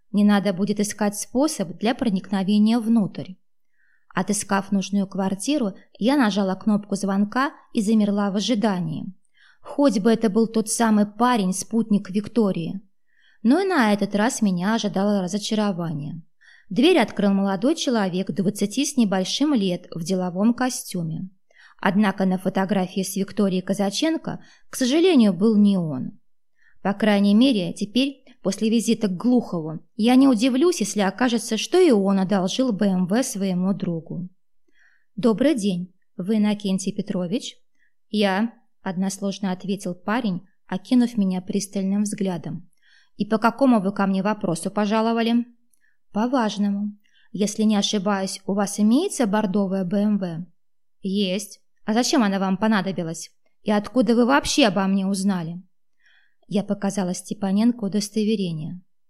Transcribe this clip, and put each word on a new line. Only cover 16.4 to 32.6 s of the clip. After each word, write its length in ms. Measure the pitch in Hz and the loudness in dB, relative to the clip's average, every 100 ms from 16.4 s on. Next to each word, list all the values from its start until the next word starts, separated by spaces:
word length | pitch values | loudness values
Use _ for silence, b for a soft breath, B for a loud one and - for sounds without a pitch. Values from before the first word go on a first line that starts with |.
| b b b | b b b
Дверь 280 | 190 302 349 | 2 4 4
открыл 360 | 220 - 202 | 2 0 2
молодой 420 | 196 196 190 247 339 | 2 0 0 0 0
человек, 560 | - 233 190 180 196 | 0 0 0 -2 -4
двадцати 540 | - 196 202 202 254 285 | -2 -2 -2 -4 -2 -2
с 100 | - | 0
небольшим 580 | 214 190 185 - 294 | 2 0 -2 -2 0
лет, 340 | 262 196 175 - | 2 0 -2 -8
в 100 | 165 | -10
деловом 500 | 170 185 180 175 220 | -4 -4 -2 0 0
костюме. 760 | 233 254 - - 185 160 160 190 - _ b b b | 0 -4 -4 -8 -6 -6 -8 -10 -16 _ b b b
Однако 460 | 196 190 214 196 190 | 0 2 2 2 0
на 120 | 185 | 0
фотографии 680 | - 196 190 202 180 - | 0 -2 0 0 0 -4
с 120 | 185 190 | -4 -4
Викторией 460 | 196 - 196 185 | -4 -2 0 0
Казаченко, 760 | 185 202 196 - 320 320 - - b b b | -2 -2 -2 -2 -2 -2 -6 -10 b b b
к 60 | - | -4
сожалению, 580 | 247 302 370 294 214 | 0 4 4 6 4
был 240 | 170 220 208 | 4 2 4
не 200 | 208 196 | 4 4
он. 420 | 160 131 - - _ _ _ _ _ - | -2 -4 -8 -12 _ _ _ _ _ -6
По 120 | 185 | -6
крайней 400 | 202 214 202 202 | 0 2 4 6
мере, 400 | 208 269 214 175 | 6 6 4 -2
теперь, 500 | - 202 240 277 277 b b | -6 -2 0 -2 -4 b b
после 260 | 185 202 220 | -6 -2 0
визита 380 | 226 214 226 208 | 0 2 0 -2
к 100 | 180 | -2
Глухову, 640 | 233 247 - 175 156 160 - - | 2 2 0 -6 -6 -10 -12 -2
я 180 | 220 | 4
не 140 | 254 277 | 6 6
удивлюсь, 520 | 226 262 254 349 349 | 4 2 4 2 2
если 220 | 202 208 | -2 0
окажется, 560 | 190 190 254 226 - 220 | -2 0 0 0 -2 -4
что 220 | - 359 | 0 4
и 100 | 359 | 6
он 300 | 214 190 196 | 6 4 0
одолжил 520 | 180 202 185 - | 2 0 0 0